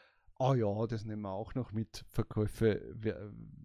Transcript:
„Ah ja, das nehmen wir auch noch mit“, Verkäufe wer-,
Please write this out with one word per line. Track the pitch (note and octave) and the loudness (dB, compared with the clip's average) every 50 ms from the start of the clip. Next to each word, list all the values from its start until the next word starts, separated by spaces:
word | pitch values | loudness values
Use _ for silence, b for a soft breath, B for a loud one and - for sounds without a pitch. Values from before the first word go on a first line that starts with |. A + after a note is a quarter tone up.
| b b b b b b b | b b b b b b b
„Ah | - B2 C3+ C3+ | 2 4 4 4
ja, | B2 A2 G2+ G2+ A2 A2+ | 4 4 2 2 2 0
das | G#2+ A#2 G#2+ G#2+ | 0 0 -2 -4
nehmen | A2 G#2+ G#2+ | -4 -4 -4
wir | G#2 G2 | -4 -4
auch | F#2+ G2 A2 - - | -4 -4 -4 -4 -4
noch | C3 A#2 - | -4 -4 -2
mit“, | G2+ A2 A2 - - - - - | -2 -2 -2 -2 -6 -14 -12 -6
Verkäufe | - - A2 - - G#2+ G#2+ G#2 - - A2+ A2 G2+ - - - | -2 -2 -2 0 2 0 2 2 2 4 4 6 4 4 -2 -8
wer-, | - A2+ G#2+ A2 F#2 - G#2 G#2 G#2+ A2+ A2 G#2+ - - - | -8 -4 -2 -2 -2 -2 -6 -10 -12 -12 -14 -14 -14 -16 -14